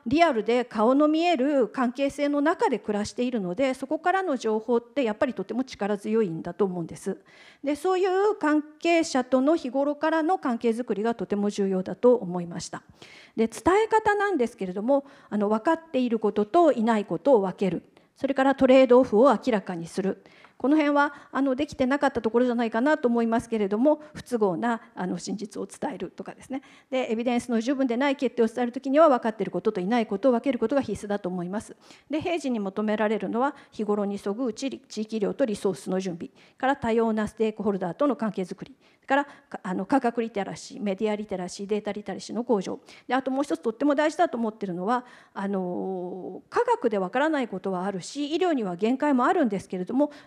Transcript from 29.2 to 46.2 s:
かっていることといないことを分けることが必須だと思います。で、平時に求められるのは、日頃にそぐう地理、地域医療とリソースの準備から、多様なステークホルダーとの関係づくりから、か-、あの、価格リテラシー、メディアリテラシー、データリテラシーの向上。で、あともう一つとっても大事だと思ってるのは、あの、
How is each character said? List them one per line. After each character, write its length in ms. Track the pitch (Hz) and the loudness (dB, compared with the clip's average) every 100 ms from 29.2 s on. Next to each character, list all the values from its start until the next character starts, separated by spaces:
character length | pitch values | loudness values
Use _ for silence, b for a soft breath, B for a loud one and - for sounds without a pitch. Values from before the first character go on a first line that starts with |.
か 100 | 233 | 0
っ 40 | |
て 80 | 220 | -4
い 40 | 196 | -4
る 60 | |
こ 100 | 208 | -2
と 100 | 226 | -2
と 80 | 208 | -2
い 60 | 180 | -2
な 120 | 240 | 0
い 60 | 220 | 0
こ 120 | 196 | 0
と 100 | 269 | 2
を 40 | |
分 100 | 233 | 2
け 100 | 277 | 0
る 60 | 240 | -2
こ 100 | 226 | 0
と 60 | |
が 80 | 277 | -2
必 240 | - 202 208 | -2 -8 -6
須 20 | |
だ 100 | 202 | -6
と 120 | 180 | -4
思 140 | 180 | -6
い 40 | 175 | -6
ま 140 | 202 | -8
す。 120 | - - b b b | -10 -20 b b b
で、 100 | 302 | -6
平 160 | - 339 | -2 -4
時 120 | 269 | -2
に 100 | 233 | -2
求 220 | 196 202 | -2 -2
め 160 | 214 208 | -2 0
ら 100 | 214 | 0
れ 100 | 220 | 0
る 120 | 190 | -2
の 100 | 214 | -2
は、 140 | 277 B B | -2 B B
日 140 | - | -8
頃 200 | 208 208 | -2 0
に 140 | 202 202 | -2 -4
そ 160 | 208 | -6
ぐ 100 | 202 | -4
う 80 | 262 | -4
地 160 | 220 269 | -4 -8
理、 140 | - - | -8 -12
地 140 | - | -10
域 160 | 214 220 | -6 -2
医 40 | |
療 120 | 190 | -2
と 140 | 185 269 | 0 -2
リ 100 | 202 | 0
ソ 140 | 202 | -2
ー 40 | |
ス 140 | 185 - | -4 -4
の 100 | 185 | -4
準 200 | 185 165 | -4 -8
備 120 | - b b _ | -12 b b _
か 80 | 262 | -2
ら、 100 | 277 | -2
多 160 | 233 | 0
様 220 | 226 226 | 0 0
な 120 | 220 208 | 0 -4
ス 100 | - | -2
テ 120 | 220 | -4
ー 80 | 214 | -2
ク 60 | |
ホ 100 | 208 | -2
ル 60 | 196 | -2
ダ 140 | 185 | -4
ー 20 | |
と 120 | 165 294 | -2 0
の 80 | |
関 160 | 226 220 | 0 -4
係 120 | 185 | -4
づ 120 | 180 | -6
く 120 | 190 - | -8 -14
り 80 | - b b - | -18 b b 0
か 100 | 277 | 0
ら、 80 | |
か-、 360 | 285 - _ - | 0 -10 _ -12
あ 80 | 196 | -6
の、 140 | 190 185 | -6 0
価 160 | 269 | 2
格 180 | 240 233 | 2 -2
リ 100 | 226 | -4
テ 140 | 208 | -4
ラ 100 | 190 156 | -6 -8
シ 180 | - | -14
ー、 80 | - | -8
メ 120 | 202 | -4
デ 120 | 190 214 | -2 -2
ィ 40 | |
ア 60 | 208 | -4
リ 80 | |
テ 140 | 208 190 | -6 -8
ラ 100 | 185 | -8
シ 140 | - | -10
ー、 40 | 196 | -4
デ 140 | 214 | -4
ー 20 | |
タ 80 | 208 | -4
リ 120 | 202 | -8
テ 100 | 208 | -8
ラ 80 | 190 | -12
シ 120 | - | -8
ー 20 | |
の 100 | 208 | -8
向 160 | 247 214 | 0 -2
上。 200 | 180 196 B B - | -2 -10 B B -4
で、 60 | |
あ 80 | 254 | -2
と 80 | 262 | 0
も 100 | 262 | -2
う 40 | |
一 120 | 285 330 | -2 -2
つ 60 | |
と 80 | 233 | -4
っ 20 | |
て 140 | 220 285 | 0 0
も 80 | |
大 160 | 285 311 | 2 0
事 80 | 311 | 2
だ 100 | 339 | 0
と 80 | 240 | 0
思 140 | 233 | -6
っ 40 | |
て 120 | 214 196 | -4 -8
る 80 | |
の 100 | 175 | -4
は、 220 | 185 240 247 B B | -2 -2 -4 B B
あ 160 | - 196 | -8 -4
の、 920 | 196 180 180 190 185 180 185 | -4 -4 -6 -6 -6 -8 -10